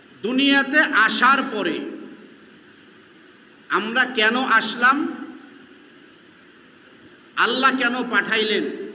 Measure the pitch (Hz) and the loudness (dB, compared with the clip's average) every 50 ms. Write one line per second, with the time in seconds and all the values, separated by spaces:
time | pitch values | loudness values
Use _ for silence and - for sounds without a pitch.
0 | - - - - - 220 262 262 277 277 277 277 269 262 285 302 302 - 285 - | -20 -20 -16 -10 -6 -4 0 2 2 4 4 2 2 2 2 2 2 2 2 2
1 | - - - - 247 262 277 269 - - 220 208 180 165 151 - - - - - | 2 2 2 2 4 4 4 4 0 -2 -6 -4 -4 -4 -4 -4 -6 -8 -12 -14
2 | - - - - - - - - - - - - - - - - - - - - | -16 -18 -20 -20 -20 -20 -20 -20 -20 -20 -20 -20 -20 -20 -20 -20 -20 -20 -20 -20
3 | - - - - - - - - - - - - - - - 185 208 220 233 262 | -20 -20 -20 -20 -20 -20 -20 -20 -20 -20 -20 -20 -8 -4 -4 -2 -2 -2 0 0
4 | 254 254 - 220 214 220 233 254 262 - 226 220 220 220 - 240 247 254 277 294 | -2 0 0 0 2 2 2 0 0 2 2 2 2 0 -2 2 2 2 4 2
5 | 330 339 - - - - - - - - - - - - - - - - - - | 0 -4 -6 -10 -12 -16 -16 -20 -20 -20 -20 -20 -20 -20 -20 -20 -20 -20 -20 -20
6 | - - - _ - - _ - - - _ - - - - - - - - - | -20 -20 -20 _ -20 -20 _ -20 -20 -20 _ -20 -20 -20 -20 -20 -20 -20 -20 -20
7 | - - - - - - - - 214 220 247 254 262 262 262 262 247 240 254 254 | -20 -20 -20 -20 -20 -10 0 0 2 2 2 2 2 0 2 0 -2 -2 -2 -4
8 | 240 240 220 202 202 214 220 220 214 214 202 185 147 - - - - - - | -4 -2 -2 -2 -2 0 -2 -2 0 0 -2 -2 -2 -4 -8 -10 -12 -14 -16